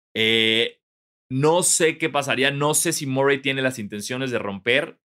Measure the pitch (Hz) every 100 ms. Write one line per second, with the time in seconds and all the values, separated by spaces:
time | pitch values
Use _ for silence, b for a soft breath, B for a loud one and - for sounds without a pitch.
0 | _ 110 110 113 110 110 117 - _ _
1 | _ _ - 131 151 175 180 - 165 160
2 | 160 143 135 120 139 143 147 151 175 156
3 | 143 131 139 139 135 135 131 127 101 104
4 | 104 127 131 117 101 98 120 127 - -